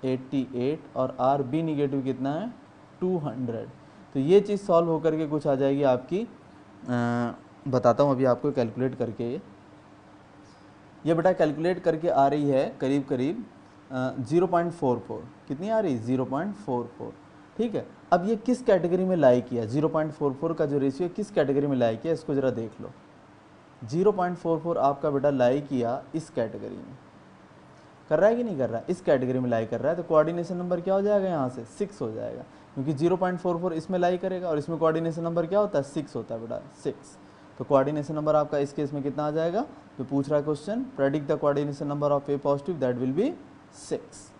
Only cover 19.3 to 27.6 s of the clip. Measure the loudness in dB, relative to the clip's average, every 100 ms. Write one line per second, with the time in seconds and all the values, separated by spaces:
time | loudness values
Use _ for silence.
19.3 | 6 2 -4 -2 0 0 0 -2 -2 -4
20.3 | -2 -4 0 0 2 0 0 -4 -4 -4
21.3 | 0 2 2 2 2 2 0 -2 -4 0
22.3 | 0 0 -2 -8 -10 -16 -16 -20 -20 -20
23.3 | -20 -20 -20 -20 -16 -6 2 2 2 -2
24.3 | -2 -2 -2 -2 2 2 2 -2 2 2
25.3 | 4 4 2 -2 -2 -2 -4 -6 -10 -6
26.3 | -4 -4 -6 -10 -12 -14 -18 -20 -20 -20
27.3 | -20 -20 -20